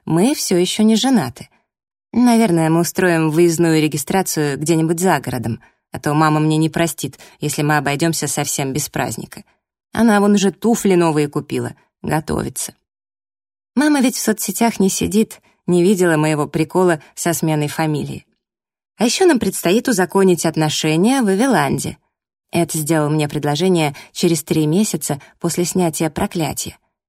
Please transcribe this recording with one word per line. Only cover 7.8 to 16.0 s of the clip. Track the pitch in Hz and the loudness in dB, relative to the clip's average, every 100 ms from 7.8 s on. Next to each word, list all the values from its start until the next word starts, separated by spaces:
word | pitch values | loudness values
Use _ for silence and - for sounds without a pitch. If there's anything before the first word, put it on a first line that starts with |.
| 139 143 165 160 147 | 0 0 -2 -2 -4
совсем | - 143 - 135 | -4 -4 -4 -4
без | 139 147 | -4 -6
праздника. | - 123 117 - - - _ _ _ _ | -6 -6 -6 -12 -18 -20 _ _ _ _
Она | - 233 208 | 0 4 4
вон | 202 | 4
уже | 202 190 | 4 2
туфли | 165 220 233 202 | 0 0 0 2
новые | 180 170 151 147 | 2 2 2 -2
купила, | 147 143 131 117 - _ _ | -4 -6 -6 -6 -10 _ _
готовится. | - 156 - 147 - 131 - - _ _ _ _ _ _ _ _ _ | -6 -4 -4 -6 -6 -8 -12 -14 _ _ _ _ _ _ _ _ _
Мама | - 302 294 | 0 2 2
ведь | 254 - | 0 0
в | |
соцсетях | - 214 - 190 233 - | -2 -2 -4 -2 -2 2
не | 190 | -2
сидит, | - 170 190 214 - _ _ - | 0 -2 0 0 -4 _ _ -2
не | 175 | 2
видела | 175 202 | 4 4